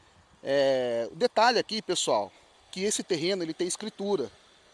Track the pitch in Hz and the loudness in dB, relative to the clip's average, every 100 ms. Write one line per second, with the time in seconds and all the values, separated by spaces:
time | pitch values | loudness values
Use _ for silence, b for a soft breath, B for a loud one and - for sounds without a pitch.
0 | b b b _ - 139 135 131 123 117 | b b b _ 0 2 4 2 2 0
1 | 113 160 240 - 240 220 - 220 - 175 | -2 0 0 4 4 4 -2 -6 -4 -2
2 | - 117 98 - - _ - 185 202 - | 2 0 0 -10 -20 _ -16 -4 -2 -2
3 | 202 170 170 196 160 160 175 - 214 - | -2 -2 -2 -2 -4 -4 -4 -4 -8 -6
4 | 202 190 113 - _ _ _ | -2 -2 -2 -10 _ _ _